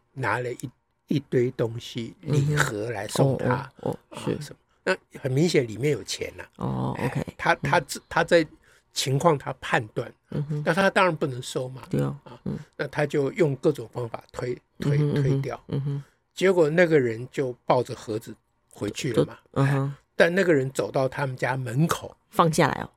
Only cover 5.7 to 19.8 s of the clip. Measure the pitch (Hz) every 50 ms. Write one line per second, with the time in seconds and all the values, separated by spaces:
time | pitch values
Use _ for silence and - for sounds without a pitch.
5.7 | 101 90 131 151 135 98 95 - - - - - - - - - _ - 120 131
6.7 | 131 127 127 131 - - - 131 - - - - - - - 170 170 - - 139
7.7 | 170 175 147 - - 226 - - - 160 170 - - 170 156 156 - - _ _
8.7 | _ _ _ _ - - - 135 131 143 170 170 151 131 - 139 - - - -
9.7 | 170 147 110 104 - 135 113 - - _ _ - - 147 143 151 151 147 147 180
10.7 | 160 190 196 190 - 214 190 180 160 - 165 139 123 127 131 - - 147 127 127
11.7 | 131 131 - - 143 143 139 139 143 143 - - 117 - - - 143 - - -
12.7 | _ - 151 139 - 156 151 143 - 147 139 135 - - 170 143 135 - - 160
13.7 | 139 - 113 - - 127 120 110 - - - _ - - 127 123 - - _ _
14.7 | _ - - 143 143 147 147 143 147 147 139 135 139 139 135 127 - - - -
15.7 | - 143 135 143 143 143 - _ _ _ _ _ _ - 180 190 185 175 156 147
16.7 | 160 180 180 160 160 143 123 117 110 113 127 - - 147 139 127 123 - _ -
17.7 | 147 127 117 - 117 - - 117 107 107 - - 110 - _ _ _ _ _ _
18.7 | - - 107 101 - - - 131 110 - - - - - _ _ - - 135 135
19.7 | 143 135